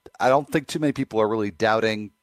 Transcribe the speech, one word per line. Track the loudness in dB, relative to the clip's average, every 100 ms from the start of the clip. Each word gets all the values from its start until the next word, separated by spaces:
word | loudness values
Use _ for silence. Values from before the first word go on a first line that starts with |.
| -20 -2
I | 2
don't | 2 2
think | -4 -4
too | -4
many | -2
people | -2 -4 0
are | 0
really | 0 -4
doubting | 0 0 2 0 -2 -8 _